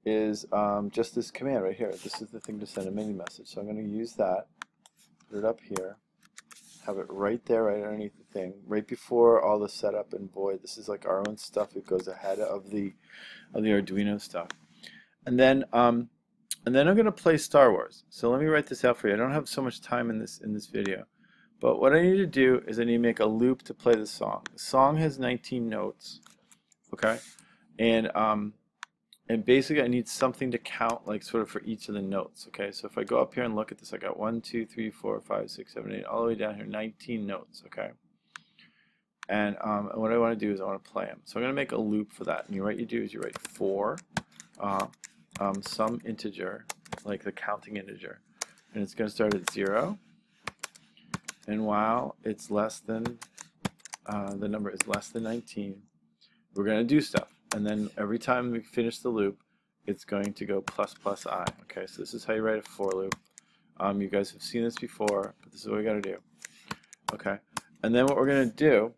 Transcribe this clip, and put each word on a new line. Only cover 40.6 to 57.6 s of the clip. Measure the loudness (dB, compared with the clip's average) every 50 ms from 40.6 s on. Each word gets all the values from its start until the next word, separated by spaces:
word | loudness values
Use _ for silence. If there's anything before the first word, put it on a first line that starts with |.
I | -4
wanna | -6 -6 -8
play | _ -10 -8 -8 -6 -6
'em. | -10 -16 _
So | -10 -6 -4
I'm |
gonna | -4 -2 -2
make | -4 -4 -4
a | -2 -2
loop | -2 0 0 -2 -2 -6
for | -10 -10 -4
that. | -4 -4 -4 -4
And | -6 -6
you, | -4 -2
what | -2 -2 -4
you | -6
do | -4 -4 -6
is | -6 -6 -8
you | -10
write | -10 -10 -10 -12
four, | -14 -14 -8 -4 -2 -2 0 0 -2 -2 -4 -6 -12 _ _ -10 -10 _ _ -20 -20 _ _ -6
uh, | -4 -2 0 0 -2 -4 -6 _ -20 -20 _ _ _ _ _ -4
um, | -2 -2 -2 -4
some | -8 -8 -4 -2 -2 -2 -2 -4 -8
integer, | -8 -10 -8 -8 -10 -8 -6 -8 -8 -8 -10 -14 -16 -18 _ _ -16 -16 -14 -8
like | -8 -8 -6
the | -6 -10
counting | -10 -8 -6 -6 -6 -6 -8 -10 -10 -10
integer. | -10 -10 -16 -16 -16 -16 -18 -18 _ _ _ _ -12 -12 -12 _ _ _ -6
And | -6
it's | -4 -4 -2
gonna | -4 -4 -4
start | 0 0 2 2 2
at | 0 -2 -4
zero. | -4 -2 0 2 2 2 0 0 -4 -8 _ _ _ _ _ _ _ _ _ -16 -12 _ -14 -14 _ -20 _ _ _ -20 _ -14 -14 -12 _ -14 -16 _ _ -6
And | -4 -2 0
while | 2 2 4 4 4 2 2 0 -4 -8 _ -6
it's | -6 -6 -6 -6 -2
less | 0 0 0 0 -2 -8
than, | _ -6 -6 -4 -4 -6 -6 -8 -16 -20 _ -20 -20 -20 _ _ _ -10 _ _ _ -20 -20 _ _
uh, | -8 -6 -6 -6 -6 -6
the | -6 -4 -4
number | -4 -4 -6 -8
is | -8 -8 -8 -6
less | -6 -8 -8 -8
than | -10 -8
nineteen, | -6 -6 -8 -8 -10 -12 -10 -10 -10 -10 -10 -14 -18 _ _ _ _ _ _ _ _ _ _ _ _ _ _
we're | -4 -2
gonna | 0 0 0
do | 2 4 4 2
stuff. | 2 2 -4 -4 -4 -4 _ _ _ _ -4
And | -2